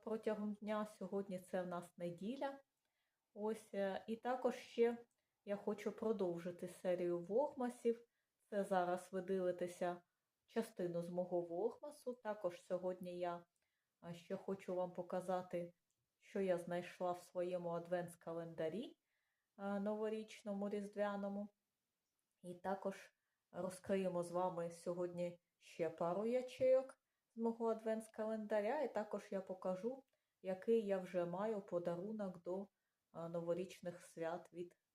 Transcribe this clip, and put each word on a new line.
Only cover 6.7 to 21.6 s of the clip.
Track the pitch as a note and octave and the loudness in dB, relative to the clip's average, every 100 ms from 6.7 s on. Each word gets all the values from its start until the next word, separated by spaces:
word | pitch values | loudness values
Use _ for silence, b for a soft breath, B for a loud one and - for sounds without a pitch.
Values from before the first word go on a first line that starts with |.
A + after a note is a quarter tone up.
| - F#3+ F3+ F3 F3 | -2 2 4 4 2
вогмасів. | F3 G#3 D4 C#4+ B3 A#3+ A#3 A3+ - _ _ _ _ | 4 4 4 2 -2 2 2 2 -2 _ _ _ _
Це | G#3 | 0
зараз | F#3+ F#3+ F3 F3+ - | 4 4 4 2 -2
ви | F#3+ | -4
дивитеся | F3+ F#3+ F3+ F3+ F3+ F3 F3+ F3 - _ _ _ _ | 0 2 2 2 -2 0 -2 -2 -8 _ _ _ _
частину | - A3 - F3 E3+ | -2 -2 -2 -2 0
з | E3+ | -2
мого | F3 F3+ F3 | 0 2 0
вогмасу. | E3+ E3+ A3 - D4 C#4+ - | 0 0 0 -2 -10 -8 -8
Також | A#3+ G#3+ G#3 F3+ F3 | -4 -4 -2 -2 -4
сьогодні | - F3+ F#3 F#3 F3+ F3 | -2 -2 0 -4 -6 -2
я, | F3 F3 E3+ _ _ _ _ _ | -2 -2 -8 _ _ _ _ _
е, | E3+ | -12
ще | E3+ - F#3+ | -10 -6 -6
хочу | - G3 - | -4 -6 -2
вам | F3+ F3+ | -2 0
показати, | F3 F3 F#3 F3+ F#3 F3+ F3 E3+ - _ _ _ _ | -2 -4 -2 0 0 0 -4 -4 -10 _ _ _ _
що | - G#3 | -6 0
я | F#3+ E3+ | 2 2
знайшла | F3 F3 F3+ - F3+ | 2 -4 -4 -2 -2
в | F3 | -2
своєму | - F3+ F3+ F3+ F3 | -4 -2 0 0 -2
адвентс-календарі, | E3+ E3+ F3+ F3 - - E3 E3 E3 D#3+ E3+ C#4+ - _ _ _ _ _ - | -2 0 -2 -2 -6 -8 -6 -6 -2 -2 -2 -6 -10 _ _ _ _ _ -8
е, | G3+ G3+ | -2 0
новорічному, | G3+ G#3+ A3 A3 A3 - G#3+ G3+ G3+ | 0 0 0 -2 -4 -10 -6 -2 -2
різдвяному. | G#3 G3+ G3+ G#3 G3+ G3+ G3 G#3 - | -2 -2 0 0 0 -2 -2 -6 -10